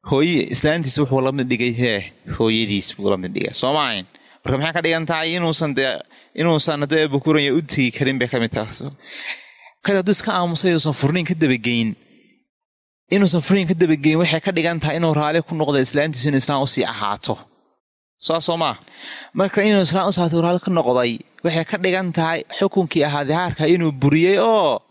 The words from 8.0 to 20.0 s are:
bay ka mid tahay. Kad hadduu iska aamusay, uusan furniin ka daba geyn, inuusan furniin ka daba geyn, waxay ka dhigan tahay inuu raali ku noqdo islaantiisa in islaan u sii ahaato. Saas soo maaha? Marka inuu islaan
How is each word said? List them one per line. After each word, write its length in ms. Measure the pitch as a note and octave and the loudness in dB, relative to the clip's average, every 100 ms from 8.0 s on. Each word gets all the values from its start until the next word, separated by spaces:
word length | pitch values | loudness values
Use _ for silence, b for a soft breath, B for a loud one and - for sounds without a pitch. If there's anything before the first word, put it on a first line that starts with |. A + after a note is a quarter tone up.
| C3+ C3+ | -2 0
bay 80 | A#2+ | -2
ka 100 | C3 | -2
mid 120 | A#2 | -2
tahay. 380 | - A2 - C#3 C#3 B B B B B B B B | -4 -6 -10 -14 -14 B B B B B B B B
Kad 140 | - G3 | 0 0
hadduu 200 | F#3 G3+ | 2 -2
iska 140 | - | 0
aamusay, 400 | F#3+ F3 E3 F#3 | -2 0 0 2
uusan 200 | E3 D#3 | 2 0
furniin 320 | C3+ C#3 F3 D#3+ | 0 0 0 -2
ka 100 | E3+ | 0
daba 200 | D#3 B2+ | 2 2
geyn, 320 | A#2 A#2+ A2+ - _ _ _ _ _ _ _ _ _ _ _ | 0 0 0 -4 _ _ _ _ _ _ _ _ _ _ _
inuusan 300 | G3 F#3+ F3+ | 2 2 2
furniin 260 | C#3 G3 E3+ | 2 0 2
ka 60 | E3+ | 2
daba 180 | E3 D3+ | 2 2
geyn, 220 | D3 D#3 | 2 2
waxay 240 | E3+ D#3+ | 2 0
ka 100 | G3 | -2
dhigan 280 | F3 E3 E3+ | -2 -2 -2
tahay 160 | D3+ D#3 | -4 0
inuu 160 | E3 | 0
raali 260 | D3+ D3+ E3 | 2 2 0
ku 120 | - D#3+ | -2 -4
noqdo 220 | D3 C#3+ | 0 2
islaantiisa 500 | C3 C#3+ D#3 C3 C3+ | 2 0 -2 -2 0
in 60 | C#3 | 0
islaan 260 | C3 C#3+ | 0 0
u 40 | C3+ | 0
sii 180 | - A#2 | 0 -2
ahaato. 500 | A#2 G#2 G2+ - A2 - _ _ _ _ _ _ _ | -2 -4 -4 -6 -6 -8 _ _ _ _ _ _ _
Saas 240 | - E3 D#3 | -4 -2 -2
soo 120 | E3 | 0
maaha? 240 | D#3 A2 - B B B B | -2 -4 -14 B B B B
Marka 300 | - F#3+ - | -2 0 2
inuu 200 | G#3+ G#3 | 4 4
islaan 260 | E3+ F#3 | 4 2